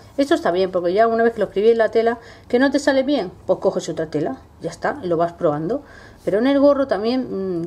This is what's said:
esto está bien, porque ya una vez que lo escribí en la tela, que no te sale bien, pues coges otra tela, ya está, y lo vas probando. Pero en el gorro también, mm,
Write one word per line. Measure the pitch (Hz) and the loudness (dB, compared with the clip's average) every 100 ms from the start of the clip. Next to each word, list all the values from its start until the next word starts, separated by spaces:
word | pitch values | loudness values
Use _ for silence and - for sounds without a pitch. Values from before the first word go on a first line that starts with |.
| - - | -8 -2
esto | 185 330 | 0 0
está | 175 | 0
bien, | 180 185 | 0 0
porque | 180 175 | -2 0
ya | 196 233 | 2 2
una | 226 | 2
vez | 233 | 0
que | 226 | 0
lo | 196 | -4
escribí | 196 220 | 2 2
en | 226 | 4
la | 214 | 2
tela, | 226 226 240 - - - | 2 0 -2 -8 -20 -2
que | 240 | 0
no | 277 | 2
te | 285 | 2
sale | 285 269 | 2 0
bien, | 262 277 180 - - | 2 -2 -4 -6 -4
pues | 180 | 0
coges | 196 190 175 | 0 -2 -4
otra | 160 160 | -6 -4
tela, | 147 156 262 - - | -4 -4 -8 -16 -12
ya | 165 | -12
está, | - 185 294 | -6 -6 -4
y | 180 | -2
lo | 165 | 0
vas | 170 | -2
probando. | - 170 147 165 285 - - - - | -2 -2 -2 -4 -6 -8 -20 -20 -10
Pero | - 202 | -2 0
en | 262 | 2
el | 277 | 4
gorro | 285 277 269 | 4 4 0
también, | 190 220 262 233 190 190 | -2 -2 -2 -4 -6 -4
mm, | 170 | -4